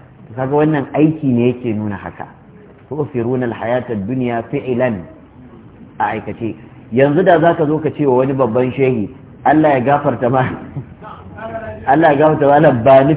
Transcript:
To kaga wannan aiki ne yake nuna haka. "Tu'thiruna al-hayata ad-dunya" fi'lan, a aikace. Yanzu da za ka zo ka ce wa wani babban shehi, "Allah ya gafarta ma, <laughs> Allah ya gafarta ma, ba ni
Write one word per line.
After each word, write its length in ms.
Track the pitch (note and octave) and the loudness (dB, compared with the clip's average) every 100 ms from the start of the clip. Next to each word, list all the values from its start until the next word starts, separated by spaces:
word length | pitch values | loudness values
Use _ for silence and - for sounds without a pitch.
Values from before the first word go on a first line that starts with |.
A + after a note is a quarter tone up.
| - - - | -20 -20 -16
To 60 | |
kaga 220 | A2 C3 D3 | -8 -2 0
wannan 320 | D#3 D3+ B2+ | 2 0 -2
aiki 340 | C#3+ D#3 D#3 C#3 | 0 0 0 -2
ne 200 | A#2+ B2 | 2 0
yake 200 | B2 A#2+ | 0 -6
nuna 220 | G#2+ G#2+ G2 | -6 -6 -8
haka. 240 | E2+ - - - - - - - - | -12 -14 -18 -18 -20 -20 -20 -20 -12
"Tu'thiruna 560 | D3+ C#3+ B2 A#2 B2+ B2 | -8 -6 -4 -2 -2 -4
al-hayata 480 | G#2+ A2 B2 B2 | -6 -4 -4 -4
ad-dunya" 480 | G#2+ F#2+ C3 A#2+ A#2 A2+ | -6 -6 -4 -4 -4 -6
fi'lan, 460 | C3+ C3 A#2+ B2 G2 D#2+ - - - - - - - - - | -8 -4 -2 -2 -4 -10 -20 -20 -20 -20 -20 -20 -20 -18 -6
a 40 | G#2+ A2 | -6 -4
aikace. 380 | G#2 F#2+ A2 - - - - | -10 -8 -10 -10 -18 -20 -4
Yanzu 300 | A#2 C#3+ D3+ | 2 2 4
da 140 | F#3 E3 | 4 4
za 140 | E3+ E3 | 4 2
ka 100 | D3 | -2
zo 120 | D#3 | -2
ka 120 | C#3 | -4
ce 120 | - C#3+ | -2 2
wa 100 | B2+ | 2
wani 160 | C3+ | 0
babban 380 | C3+ A#2+ B2 B2+ | 0 0 0 -2
shehi, 360 | C3 C3 A#2+ F#2+ - - - B2+ | 0 0 0 -6 -10 -20 -4 0
"Allah 260 | D3+ D#3 C3+ | 2 2 2
ya 40 | |
gafarta 480 | A#2+ C#3+ D3 A2+ B2 | 2 0 0 -2 0
ma, 120 | C3 B2+ E2 - - - - - | 0 -2 -6 -12 -14 -14 -18 -20
<laughs> 800 | - - - A3+ - - - - | -18 -20 -16 -12 -12 -12 -8 0
Allah 160 | D3 E3 | 4 4
ya 120 | C#3 D#3 | 4 2
gafarta 220 | D3+ C#3+ D3 | 4 4 6
ma, 100 | D#3 | 4
ba 320 | B2 B2+ C3+ | 4 6 6
ni 80 | C#3 | 6